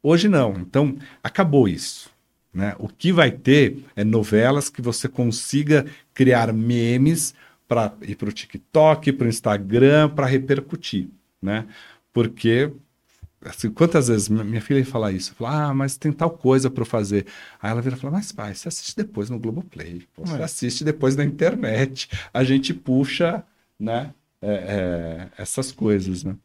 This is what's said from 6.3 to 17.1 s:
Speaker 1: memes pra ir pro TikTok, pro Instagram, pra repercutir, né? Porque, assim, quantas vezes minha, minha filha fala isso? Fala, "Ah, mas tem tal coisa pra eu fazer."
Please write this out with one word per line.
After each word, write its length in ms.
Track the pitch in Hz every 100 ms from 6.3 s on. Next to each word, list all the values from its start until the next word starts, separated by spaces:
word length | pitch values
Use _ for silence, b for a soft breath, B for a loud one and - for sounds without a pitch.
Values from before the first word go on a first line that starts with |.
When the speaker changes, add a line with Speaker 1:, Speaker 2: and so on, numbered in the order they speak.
| 120 113
Speaker 1:
memes 800 | 110 113 120 117 123 143 165 - b b b _
pra 240 | 117 104 -
ir 120 | -
pro 160 | 104 104
TikTok, 800 | - - - _ 156 156 156 147
pro 120 | 135 117
Instagram, 840 | 107 110 104 95 117 135 151 151
pra 160 | 151 131
repercutir, 840 | 135 135 139 - 170 - 104 - _ _ _
né? 240 | 95 107 107 B B B _
Porque, 580 | - 117 - 113 117 151 - _ _ _ _ - _ -
assim, 240 | - 110
quantas 380 | - 170 165 120
vezes 200 | 110 101
minha, 160 | 110
minha 160 | 104 113
filha 240 | - 139
fala 260 | 131 120 107
isso? 240 | 95 - -
Fala, 320 | 117 151 147
"Ah, 40 |
mas 220 | 135 135 -
tem 160 | 156
tal 160 | 147 165
coisa 380 | 165 127 131 131
pra 120 | 131
eu 40 | 113
fazer." 380 | 113 101